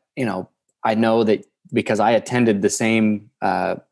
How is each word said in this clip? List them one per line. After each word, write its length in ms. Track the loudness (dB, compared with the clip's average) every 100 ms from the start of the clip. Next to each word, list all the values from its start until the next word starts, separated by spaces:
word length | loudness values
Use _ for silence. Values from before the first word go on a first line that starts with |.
| _ -8
you 100 | -6
know, 240 | -6 -10 _ _ _
I 120 | -2 0
know 280 | 2 2
that 220 | 2 0 -4 _ _
because 260 | -4 -2 0
I 120 | 2
attended 500 | 2 0 0 2 2
the 80 | 0
same, 600 | 0 0 2 0 -2 -8 _
uh, 340 | -4 -2 -2 -6 -12